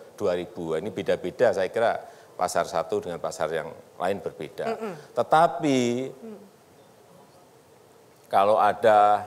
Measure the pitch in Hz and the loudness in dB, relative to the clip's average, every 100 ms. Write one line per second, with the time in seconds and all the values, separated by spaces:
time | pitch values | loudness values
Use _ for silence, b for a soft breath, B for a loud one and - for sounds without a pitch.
0 | B - 101 90 85 - 82 80 98 92 | B -4 -2 -2 -4 -8 -6 -4 -4 -6
1 | 92 87 90 - 120 95 92 113 113 - | -2 -2 -4 0 0 2 -2 0 -2 -2
2 | B B B - 87 87 82 82 80 104 | B B B -6 -2 -2 -2 -4 -2 -4
3 | 87 82 80 82 80 80 - - - - | -4 -8 -8 -4 -4 -4 -6 -14 -20 -6
4 | 92 98 - - 76 - - 220 220 156 | -4 -4 -6 -10 -12 -8 -8 -6 -8 -12
5 | - - 117 160 170 - 156 131 120 120 | -8 -6 2 4 4 2 0 2 0 -2
6 | 135 - 220 208 - _ _ - - _ | -6 -12 -18 -18 -20 _ _ -20 -20 _
7 | - - - - _ _ _ _ _ _ | -20 -20 -20 -20 _ _ _ _ _ _
8 | _ _ _ 101 101 104 101 92 113 107 | _ _ _ 2 4 4 4 4 6 6
9 | 104 104 | 6 4